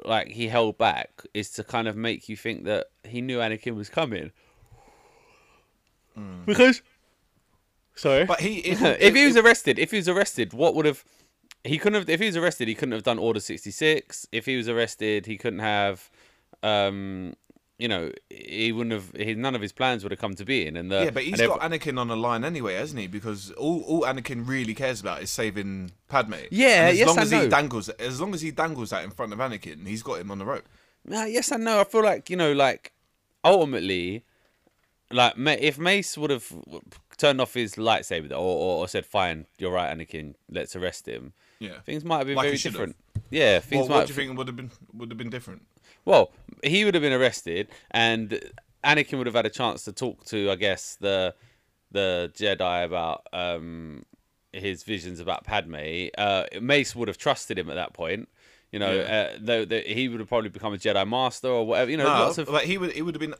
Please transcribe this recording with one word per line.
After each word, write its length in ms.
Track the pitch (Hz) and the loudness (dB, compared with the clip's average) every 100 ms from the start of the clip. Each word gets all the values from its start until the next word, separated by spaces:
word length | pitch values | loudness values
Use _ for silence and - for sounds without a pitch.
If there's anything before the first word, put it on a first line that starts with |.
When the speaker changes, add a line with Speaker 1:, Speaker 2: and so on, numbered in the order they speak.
| - | -2
Speaker 1:
like, 240 | 110 82 | -2 -2
he 200 | 113 117 | -4 0
held 300 | 117 113 101 | 2 2 4
back 440 | 110 69 57 - - 104 | 2 2 -4 -12 -10 -8
is 160 | 104 | -8
to 120 | - 107 | -8 -6
kind 220 | 120 113 | -2 -2
of 80 | 107 | -2
make 320 | 113 110 - | -4 -4 -8
you 80 | 107 | -10
think 280 | 113 107 82 | -8 -6 -2
that 220 | 104 - _ - | -2 -4 _ -14
he 160 | 120 | -8
knew 180 | 127 123 | -4 -2
Anakin 360 | 113 110 - 113 | -2 -4 -6 -8
was 120 | 104 | -6
coming. 420 | - 156 101 76 - _ _ _ - - _ _ _ _ _ _ _ _ _ _ _ _ - | -4 -2 -4 -10 -14 _ _ _ -20 -20 _ _ _ _ _ _ _ _ _ _ _ _ -18
Speaker 2:
Mm. 280 | 104 92 90 | -14 -8 -2
Speaker 1:
Because, 360 | 208 247 247 - _ _ _ _ _ _ _ _ _ _ - | 6 8 6 -2 _ _ _ _ _ _ _ _ _ _ -4
sorry. 300 | 151 135 185 | 4 4 4
Speaker 2:
But 160 | 175 | 2
he, 180 | 170 208 | 0 -2
if 220 | 170 185 | -2 2
Speaker 1:
<laughs> 180 | 180 - | 4 6
If 140 | 202 226 | 8 8
he 120 | 285 | 8
was 100 | 233 | 8
Speaker 2:
if 80 | 226 | 8
Speaker 1:
arrested, 340 | 233 - 117 | 6 4 2
if 120 | 156 | 0
he 60 | 220 | 0
was 100 | 175 | 0
arrested, 440 | 180 208 - 107 | 2 0 -2 -4
what 220 | 113 165 147 | 2 2 4
would 120 | 151 | 2
have, 180 | 139 - _ _ _ _ - | 0 -6 _ _ _ _ -14
he 160 | - 151 | -6 -2
couldn't 220 | 208 208 | 2 0
have, 80 | 170 | 0
if 100 | 165 | 0
he 60 | 220 | 0
was 100 | 170 | 0
arrested, 300 | 170 156 113 | 0 0 -2
he 60 | 110 | -2
couldn't 180 | 139 | -4
have 100 | 110 104 | -2 0
done 140 | 113 | 0
Order 220 | 107 107 | 0 0
sixty-six. 840 | - 76 - - 156 156 - - - | -4 -8 -10 0 2 2 -2 -12 -8
If 140 | 117 110 | -6 -4
he 100 | 131 | -2
was 120 | 113 | -2
arrested, 580 | 117 113 - 110 107 98 | 0 0 -2 -2 0 -2
he 100 | 107 | -6
couldn't 220 | 120 92 | -6 -4
have, 500 | 92 104 101 92 - _ _ _ _ _ | -2 0 0 -2 -10 _ _ _ _ _
um, 720 | 107 104 98 98 98 95 90 - _ _ _ - | 0 2 2 0 -6 -8 -10 -12 _ _ _ -8
you 100 | 117 | -4
know, 220 | 98 82 - - | -2 -4 -8 -16
he 420 | 50 55 90 113 | -20 -10 -2 -2
wouldn't 200 | 113 117 | 0 -2
have, 200 | 110 92 - | -4 -6 -8
he, 200 | 107 110 | -6 -4
none 200 | 131 127 | -4 -4
of 60 | |
his 120 | 101 | -6
plans 300 | - 127 123 | -2 -2 -2
would 80 | 98 | -4
have 60 | 98 | -6
come 140 | 107 95 | -6 -6
to 80 | 98 | -4
being. 320 | 135 78 82 | -2 -2 -4
And 120 | 90 | -2
the, 140 | 98 95 | 0 0
Speaker 2:
Yeah, 60 | |
but 140 | 117 131 | 0 -2
he's 140 | 185 | 2
Speaker 1:
and 120 | 117 | 2
Speaker 2:
got 120 | - | 2
Speaker 1:
ev- 80 | 160 | -2
Speaker 2:
Anakin 260 | 165 151 127 | -4 -4 -4
on 100 | 120 | -2
the 80 | 113 | -2
line 260 | 117 117 135 | 0 -2 -2
anyway, 300 | 170 113 92 | -4 -4 -4
hasn't 240 | 143 143 | -6 -8
he? 80 | 95 | -8
Because 440 | 104 107 104 98 | -8 -8 -8 -10
all, 300 | - 143 170 | -6 -2 -2
all 200 | - 160 | 0 0
Anakin 460 | 131 135 117 123 117 | 0 -2 -6 -8 -4
really 240 | 131 117 | -4 -4
cares 280 | 110 135 120 | -2 -4 -4
about 180 | 98 80 | -4 -6
is 60 | 95 | -6
saving 600 | - 113 98 98 95 92 - - | -4 -2 -4 -6 -8 -10 -14 -2
Padme. 260 | 139 110 90 67 | 0 0 -4 -4
Speaker 1:
Yeah, 340 | 190 262 208 165 | 4 6 8 8
Speaker 2:
And 20 | |
as 60 | 180 | 8
Speaker 1:
yes, 100 | 220 | 6
Speaker 2:
long 100 | - | 6
Speaker 1:
I 40 | |
Speaker 2:
as 80 | 143 | 4
he 60 | 160 | 4
Speaker 1:
know. 120 | 127 | 6
Speaker 2:
dangles, 380 | 143 147 120 98 | 6 4 -2 -6
as 280 | - 120 127 | -6 -6 -4
long 140 | 185 | -4
as 80 | 185 | -4
he 100 | 160 | -6
dangles 380 | 143 160 147 110 | -2 -2 -4 -6
that 140 | 98 87 | -6 -6
in 60 | |
front 240 | 95 117 104 | -8 -8 -4
of 40 | |
Anakin, 460 | 131 110 - 76 95 | -4 -6 -12 -14 -10
he's 160 | 107 | -8
got 120 | 117 104 | -6 -8
him 100 | 95 | -6
on 80 | 98 | -8
the 80 | 98 | -6
rope. 200 | 131 - _ _ _ - | -8 -10 _ _ _ -8
Speaker 1:
Uh, 120 | 214 220 | -6 -2
yes, 280 | 226 - | -2 -2
I 40 | 254 | -2
know. 200 | 226 220 | 0 2
I 40 | 202 | 2
feel 180 | 226 | 4
like, 280 | 220 175 - | 4 2 -2
you 60 | 180 | 0
know, 160 | 160 | 2
like, 400 | 143 135 - - - _ _ _ _ 160 | 4 4 2 -6 -20 _ _ _ _ 6
ultimately, 800 | 190 151 123 90 92 87 107 - _ _ _ _ _ _ _ _ | 6 6 0 0 0 -2 -6 -10 _ _ _ _ _ _ _ _
like, 260 | 123 123 - | 4 4 4
Ma-, 200 | 139 147 | 0 0
if 180 | 151 139 | 0 0
Mace 380 | 170 202 190 - | 0 0 -2 -4
would 140 | 147 | -2
have 200 | 135 - 82 - 76 - - _ - | -2 -4 -16 -16 -18 -18 -20 _ 0
turned 220 | 151 135 | 4 4
off 140 | 127 123 | 0 -2
his 200 | 113 - | -4 -2
lightsaber 540 | 110 107 - 87 73 | 2 2 0 -6 -4
or, 40 | 64 | -2
or, 420 | 90 87 90 87 | 0 0 0 0
or 60 | 90 | -2
said, 180 | 104 87 | -4 -2
"Fine, 400 | 104 90 82 78 - | 0 0 -2 -10 -8
you're 140 | 92 | -4
right, 240 | 90 85 80 | -2 -2 -4
Anakin, 380 | 80 82 76 69 _ | -8 -10 -12 -14 _
let's 240 | 90 73 95 | -8 -8 -6
arrest 300 | 87 - - | -6 -6 -10
him," 240 | 58 64 - _ _ | -12 -12 -20 _ _
Speaker 2:
Yeah. 220 | 104 76 | -14 -14
Speaker 1:
things 240 | - 151 160 | -10 -8 -2
might 140 | 160 | -2
have 80 | 135 | 0
been 100 | 139 | 0
Speaker 2:
Like 80 | 135 | 0
he 40 | |
Speaker 1:
very 80 | 143 | 0
Speaker 2:
should've. 140 | - 107 | -2 -4
Speaker 1:
different. 220 | 98 - _ - - | -6 -8 _ -10 -4
Yeah, 300 | 143 131 92 | 4 6 6
things 200 | - 143 | 4 0
Speaker 2:
Well, 80 | 131 | 4
Speaker 1:
might 60 | 143 | 4
Speaker 2:
what 100 | - | 2
do 40 | |
you 40 | 139 | 0
Speaker 1:
have 100 | 135 | -6
Speaker 2:
think 100 | 127 | -6
would 80 | 131 | -8
have 80 | 123 | -8
been, 140 | 127 - - 107 | -12 -16 -20 -16
would 160 | 120 | -14
have 80 | 113 | -10
been 120 | 117 | -10
different? 360 | 123 107 92 _ _ _ _ - | -10 -12 -18 _ _ _ _ 6
Speaker 1:
Well, 280 | 180 92 - - - | 6 6 0 -20 -6
he 220 | 143 175 214 | 2 4 4
would 100 | 175 | 4
have 80 | |
been 100 | 147 | 4
arrested, 560 | 131 127 - - 85 104 - - | 4 2 2 -4 -4 -6 -10 -6
and 500 | 110 117 113 110 104 - - - _ 139 | 0 2 2 -2 -6 -8 -18 -20 _ 2
Anakin 340 | 151 139 139 | 2 2 -2
would 80 | 123 | -2
have 80 | 117 | 0
had 120 | 110 | 0
a 40 | |
chance 340 | - 123 80 - | -2 -4 -4 -10
to 80 | |
talk 320 | 98 127 - - | -6 -6 -8 -8
to, 240 | 110 101 | -2 0
I 40 | 95 | 0
guess, 420 | 101 92 - - | 0 0 -4 -6
the, 340 | 101 98 92 - _ _ _ _ _ | 0 0 0 -4 _ _ _ _ _
the 400 | 98 98 90 85 - | -2 0 0 -4 -2
Jedi 500 | 107 95 92 87 87 | -2 0 0 0 -2
about, 420 | 87 82 76 - | -2 -2 -4 -8
um, 720 | 87 90 85 82 82 82 73 - _ _ _ _ | -6 -4 -4 -8 -12 -14 -16 -20 _ _ _ _
his 320 | 95 98 90 - | -10 -8 -8 -8
visions 340 | 104 85 87 | -8 -8 -8
about 260 | 85 90 - | -6 -6 -2
Padme. 640 | 107 82 80 76 85 90 - | -4 -4 -6 -6 -6 -6 -2
Uh, 280 | 101 95 87 90 | 0 0 -2 -4
Mace 340 | 120 143 127 120 | 2 2 2 -2
would 140 | 113 | -6
have 100 | 92 | -2
trusted 400 | - 131 - 95 | -2 -2 -2 -6
him 100 | 80 | -4
at 40 | 76 | -6
that 180 | 85 | -6
point. 360 | - 82 98 - _ _ _ _ | -6 -4 -4 -8 _ _ _ _
You 80 | 107 | -4
know, 140 | 101 95 | 0 0
Speaker 2:
Yeah. 360 | - 107 95 50 | 0 0 0 -4
Speaker 1:
uh, 40 | |
though, 240 | 110 117 104 | -2 0 0
the, 160 | 113 | -2
he 280 | - 110 131 | -2 -2 -2
would 120 | 117 | -4
have 80 | 107 | -2
probably 220 | 120 107 | -2 -2
become 220 | 95 110 101 | -6 -6 -2
a 20 | |
Jedi 320 | 107 98 98 | 0 2 2
Master 400 | 120 127 - 127 | 2 0 0 0
or 180 | 123 110 | 0 2
whatever. 240 | 117 127 | 2 2
You 60 | 156 | 2
know, 80 | 143 | 4
Speaker 2:
No, 60 | |
Speaker 1:
lots 280 | 139 113 165 | 4 4 0
of 80 | 143 | 0
Speaker 2:
but 180 | 147 139 | 0 0
he 140 | 190 | -2
would, 140 | 180 | -4
he 100 | - | -4
would 120 | 165 151 | -6 -6
have 60 | |
been 140 | 151 147 | -8 -6